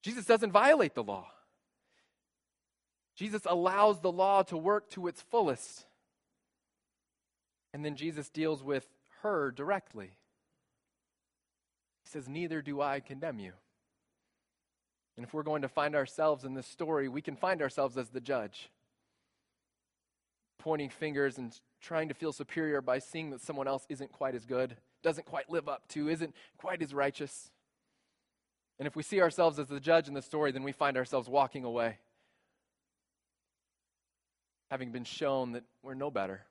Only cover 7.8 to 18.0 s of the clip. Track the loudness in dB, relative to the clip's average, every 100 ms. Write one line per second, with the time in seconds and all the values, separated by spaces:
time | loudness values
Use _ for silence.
7.8 | -8 -4 -6 -6 -8 -2 -2 -2 -2 -4
8.8 | -4 _ _ -6 -2 0 0 -2 -2 -2
9.8 | -4 -16 -16 _ _ _ _ _ _ _
10.8 | _ _ _ _ _ _ _ _ _ _
11.8 | _ _ -14 -14 -10 -6 -4 -4 -4 -2
12.8 | 0 -2 -6 -8 -6 -6 -12 -16 _ _
13.8 | _ _ _ _ _ _ _ _ _ _
14.8 | _ _ _ -18 -8 -6 -2 -2 0 0
15.8 | 2 2 0 2 2 2 -2 -8 -10 -8
16.8 | 0 0 0 -4 -6 -2 0 2 0 0
17.8 | 0 -2